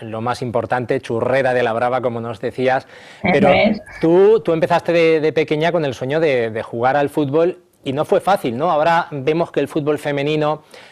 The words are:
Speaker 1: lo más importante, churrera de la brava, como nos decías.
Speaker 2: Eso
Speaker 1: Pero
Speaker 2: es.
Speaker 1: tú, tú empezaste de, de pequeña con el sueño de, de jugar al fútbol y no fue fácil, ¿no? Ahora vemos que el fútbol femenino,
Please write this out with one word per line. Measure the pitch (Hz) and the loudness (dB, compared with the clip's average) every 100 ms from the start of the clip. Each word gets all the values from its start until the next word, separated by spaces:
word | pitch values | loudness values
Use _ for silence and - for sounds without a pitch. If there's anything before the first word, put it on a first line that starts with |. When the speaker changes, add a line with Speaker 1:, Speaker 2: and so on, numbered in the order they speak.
Speaker 1:
lo | 113 110 | -12 -6
más | 117 120 | -6 -6
importante, | 123 117 113 127 120 135 | -4 -4 -2 -2 -2 -4
churrera | - 113 117 131 131 | -2 -2 0 0 2
de | 123 | 0
la | 120 | 0
brava, | 113 120 127 | 0 -2 -2
como | 120 117 | -2 -4
nos | 117 117 | -8 -8
decías. | 123 120 127 131 - - - - | -8 -2 0 0 -4 -16 -20 -6
Speaker 2:
Eso | 180 | 0
Speaker 1:
Pero | 156 143 | 4 4
Speaker 2:
es. | - 208 208 - - | 4 2 -2 -8 -2
Speaker 1:
tú, | 160 175 202 220 | 2 6 6 4
tú | - | 2
empezaste | 160 170 170 - | 0 0 0 2
de, | 170 165 160 | 2 4 2
de | 151 | 2
pequeña | 151 151 151 165 | 0 -2 0 0
con | 170 143 | 0 -2
el | |
sueño | 123 131 151 | -4 -4 0
de, | 160 127 113 | 2 2 0
de | 110 | -4
jugar | - 117 123 143 | -6 -2 0 2
al | 143 | 0
fútbol | 156 143 147 175 - _ _ | 0 0 2 0 -2 _ _
y | 139 | -6
no | 135 | -4
fue | 151 190 | 0 0
fácil, | 180 196 143 117 | 2 0 -2 -2
¿no? | 170 | -2
Ahora | 151 156 170 - | 0 2 0 -2
vemos | 147 131 160 170 | -4 -2 -2 -2
que | - | -2
el | 143 | -4
fútbol | 165 143 147 | -2 -2 -2
femenino, | 151 143 143 156 151 151 - - - | -4 -4 -2 0 -2 -4 -10 -20 -20